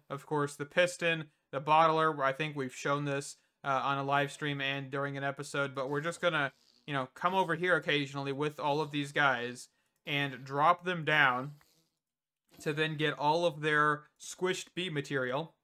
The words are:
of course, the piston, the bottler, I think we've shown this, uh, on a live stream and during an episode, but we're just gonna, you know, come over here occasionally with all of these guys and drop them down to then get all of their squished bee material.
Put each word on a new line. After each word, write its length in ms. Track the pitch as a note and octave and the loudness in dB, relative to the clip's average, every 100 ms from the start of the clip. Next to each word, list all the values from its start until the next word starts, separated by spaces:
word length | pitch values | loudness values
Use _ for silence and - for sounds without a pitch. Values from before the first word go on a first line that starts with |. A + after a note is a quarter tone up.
| - | -10
of 160 | C#3 | -12
course, 320 | - D3+ C#3+ - | -4 -2 -2 -4
the 80 | |
piston, 640 | C#3+ - F3 - E3+ E3 D3+ _ - | -2 2 2 2 -2 -2 -6 _ -10
the 100 | C#3 | -6
bottler, 600 | D3+ D#3 D#3+ D#3+ D#3+ D3 | 4 6 6 6 2 2
I 120 | C3+ | 0
think 240 | C3+ D#3 D3 | 0 -4 -4
we've 180 | C3 | -6
shown 300 | - D3 C#3+ | -4 -2 0
this, 320 | D3 C#3 C#3 - _ _ | 0 -4 -6 -14 _ _
uh, 180 | C#3+ C3+ | -2 0
on 120 | B2+ C#3 | 0 -2
a 60 | |
live 300 | C#3 C#3+ C#3+ | 2 2 0
stream 280 | - D3 C#3 | -2 -4 -2
and 300 | C3+ C#3 C3+ | -2 -4 -4
during 260 | C#3 C#3 C#3 | -4 -4 -4
an 60 | |
episode, 500 | C#3 C#3 D3 D3 C#3 | -6 -6 -6 -2 -2
but 160 | C3 C3 | -4 -4
we're 120 | D3 | -4
just 200 | D#3+ E3 | -4 -2
gonna, 320 | F3 D#3+ C#3 - _ _ | 0 0 -2 -6 _ _
you 80 | - | -4
know, 140 | C#3+ B2+ | -4 -4
come 180 | - F3+ | -2 0
over 220 | F#3+ E3+ | 2 2
here 220 | E3 F3+ D#3+ | 0 2 2
occasionally 560 | D#3 D3 C#3 C#3 C#3 | 2 0 0 -4 -6
with 260 | C3+ D3 D3 | -2 -4 -2
all 220 | D3 C#3+ | -2 0
of 100 | D#3 | 0
these 220 | D3 C#3+ | -4 -2
guys 560 | D3 C#3+ B2 A#2+ B2 - _ _ _ | 2 4 2 -4 -8 -16 _ _ _
and 400 | - C#3+ C#3+ B2+ | -4 -2 -2 -6
drop 400 | C3+ C#3 D#3 F3 | -4 2 4 4
them 200 | F3 F3 | 0 -4
down 500 | D3+ D#3 C#3 B2 C#3 D3 _ _ _ _ _ _ _ _ _ - | 2 4 6 4 -4 -12 _ _ _ _ _ _ _ _ _ -8
to 140 | D#3+ | -4
then 240 | D3 D#3 D3+ | -2 -2 0
get 200 | D3+ C#3 | -2 0
all 300 | D3 E3 E3+ | 2 2 2
of 140 | D3+ | 0
their 480 | D3+ D3+ D3+ D3 - - | 0 4 4 2 -6 -18
squished 560 | - - F#3 F3+ - | -14 -4 -2 -2 -6
bee 160 | - F#3 | -6 -4
material. 640 | D3 C#3 C#3+ B2+ C3+ E3 _ | -4 -4 -2 -2 -4 -6 _